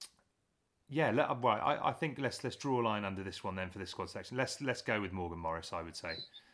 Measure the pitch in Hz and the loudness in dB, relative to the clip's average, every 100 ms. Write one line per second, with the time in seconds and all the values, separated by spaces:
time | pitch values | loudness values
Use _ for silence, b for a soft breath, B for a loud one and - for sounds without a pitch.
0 | - _ _ _ _ _ _ _ - 143 | -20 _ _ _ _ _ _ _ -4 2
1 | 143 113 151 127 120 107 - 147 147 - | 4 4 2 4 4 4 4 4 2 2
2 | 160 131 127 - 131 - 143 127 117 104 | -2 0 -2 0 -4 -2 2 4 4 2
3 | 101 98 95 - 101 92 92 101 92 - | 0 -2 -4 -6 -4 -4 -4 -6 -6 -6
4 | 90 101 92 127 127 - 139 120 - 110 | -6 -8 -4 0 0 0 -2 0 0 0
5 | 95 92 87 85 82 82 85 87 82 - | 0 -2 -4 -2 -2 -2 -4 -6 -6 -8
6 | 87 80 - b b | -8 -8 -10 b b